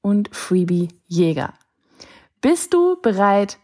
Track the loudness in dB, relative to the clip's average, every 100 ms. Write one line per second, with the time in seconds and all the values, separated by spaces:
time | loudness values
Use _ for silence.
0 | 0 0 -2 -8 -2 -2 0 -2 -4 -8
1 | _ 0 0 0 -6 -10 _ _ _ _
2 | -20 -20 _ _ 0 0 0 2 2 0
3 | -2 2 2 2 0 -6